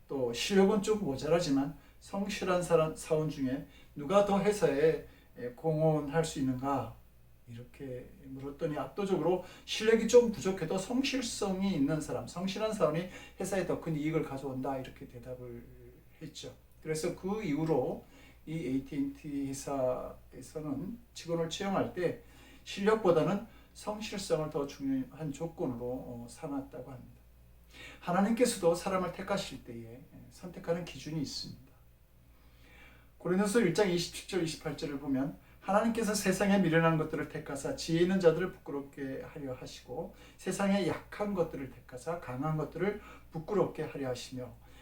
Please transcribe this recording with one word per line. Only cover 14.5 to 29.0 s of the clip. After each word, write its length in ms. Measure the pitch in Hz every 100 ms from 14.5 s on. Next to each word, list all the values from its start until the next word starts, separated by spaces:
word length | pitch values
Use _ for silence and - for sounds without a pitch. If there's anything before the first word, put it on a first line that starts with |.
| 127 135 131
이렇게 300 | - - -
대답을 580 | 120 127 127 123 117 117 - 120 - - -
했죠. 320 | 160 - 165 - - -
그래서 320 | 156 156 175 -
그 260 | 190 220
이후로 640 | 175 147 160 135 160 - - - - - -
이 80 |
에이티앤티 920 | 160 131 135 - 143 139 - 156 139 135
회사에서는 1500 | 135 - 139 127 123 - - - - 131 156 151 - 190 233 - -
직원을 340 | 165 165 160
채용할 420 | - 196 175 117
때 300 | 180 165 - - - - - -
실력보다는 840 | 196 202 220 180 160 147 202 - - -
성실성을 760 | - 214 214 214 202 - 156 151
더 160 | 151 139
중요한 640 | - 139 135 127 135 156
조건으로, 540 | 135 165 - 151 117 123
어, 420 | 135 135 120 120
삼았다고 640 | - 160 139 - - 131
합니다. 280 | 123 117 - - - - - - - - -
하나님께서도 760 | - 185 208 233 240 - 170 170
사람을 360 | 190 185